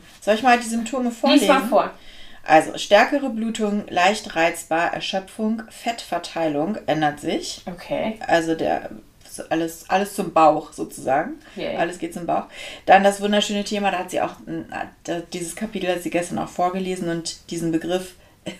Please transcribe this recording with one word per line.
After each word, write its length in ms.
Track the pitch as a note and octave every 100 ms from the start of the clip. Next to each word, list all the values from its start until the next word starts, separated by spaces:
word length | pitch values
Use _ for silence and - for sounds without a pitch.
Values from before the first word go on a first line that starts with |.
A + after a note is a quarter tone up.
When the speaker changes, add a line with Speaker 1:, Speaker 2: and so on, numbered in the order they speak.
| - -
Speaker 1:
Soll 140 | - A3
ich 80 |
mal 160 | B3+ A#3+
die 80 | A3
Symptome 380 | A3+ A3+ C4 A#3+
Speaker 2:
Lies 120 | -
mal 80 | C#4+ D4
Speaker 1:
vorlesen? 300 | C#4+ C4+ A3+
Speaker 2:
vor. 200 | G#3 - - - - - - -
Speaker 1:
Also, 320 | D#3 D#3 -
stärkere 540 | - G3+ C#4 C#4+ C4+
Blutung, 520 | A3 A3+ A3 G#3 G#3 -
leicht 460 | F3 F3+ G#3+ - D#3+
reizbar, 580 | E3+ E3+ - D#3+ E3+
Erschöpfung, 680 | - - F#3+ F#3+ - A3 A3 -
Fettverteilung 1080 | - A#3+ A#3 - E3+ - E3+ D#3+ C#3+ E3 G#3 -
ändert 340 | D3+ D3+ D3
sich. 440 | D#3+ G3 - - -
Speaker 2:
Okay. 540 | F3 - C#3+ A3 A3 -
Speaker 1:
Also 300 | E3+ D#3+ D#3+
der, 340 | D3 - - - - _ -
so 140 | - -
alles, 340 | D#3+ E3 E3 -
alles 260 | F#3+ G3 -
zum 180 | F3
Bauch 400 | D#3+ D#3+ D#3 -
sozusagen. 600 | - D#3+ - C3 C#3 F#3+ D#4+ - -
Speaker 2:
Yay. 220 | - -
Speaker 1:
Alles 220 | E3+ F3
geht 160 | E3+ F3
zum 100 | E3+
Bauch. 200 | F3 - - - - -
Dann 160 | F#3+
das 180 | G3 G3
wunderschöne 420 | G3+ G#3 G3+ G#3
Thema, 280 | G3+ G#3 G3+
da 80 | F3+
hat 100 | F#3
sie 120 | -
auch, 100 | - - -
äh, 160 | D#3+ - - - -
da, 160 | - E3+ E3
dieses 240 | F3+ E3+ -
Kapitel 360 | G#3+ F#3+ F3+
hat 80 | F3
sie 80 | E3
gestern 300 | E3+ F3 D#3+
auch 100 | D#3
vorgelesen 600 | - F3+ F#3+ F#3 F#3 E3+
und 420 | E3+ D#3+ - -
diesen 200 | E3+ E3
Begriff 440 | D#3+ E3 F#3 F#3 - - _
<laughs> 100 | -